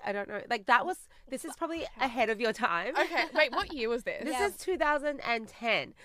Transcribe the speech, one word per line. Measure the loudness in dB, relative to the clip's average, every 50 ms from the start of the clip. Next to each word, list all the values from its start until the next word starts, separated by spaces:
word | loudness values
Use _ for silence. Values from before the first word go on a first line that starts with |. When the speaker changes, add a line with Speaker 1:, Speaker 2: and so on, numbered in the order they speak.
| -4
Speaker 1:
I | -2
don't | -2 -2 -2 -4
know. | -4 -6 -4 -2
Like, | -4 -2 4 4
that | 4 6 6
was, | 2 -4 -6 -8 -20 -20 -20 -14 -8
this | -8 -8 -8
is | -8 -8
probably | -6 -4 -4 -4 -4 -6 -6 -4 -2
ahead | -2 -2 2 2 2 2
of | 2 2
your | 2 0 0
time. | 2 0 0 0 0 -2 -2 0
Speaker 2:
Okay, | 0 0 2 2 0 -2 0 4
wait, | 4 4 4
what | 4 -2 -2 -2 -2
year | -2 -2 0
was | 0 -2 -2
this? | -4 -4 -4 -2
Speaker 1:
This | -2 0
Speaker 3:
Yeah. | 2 2
Speaker 1:
is | 0 0
two | -2 -4 -2 0 2
thousand | 2 2 2 2 0 -2 -4 -4
and | -2 -2 -2 -2 -2 -6
ten. | -12 -4 0 2 2 2 0 -2 -10 -20 -20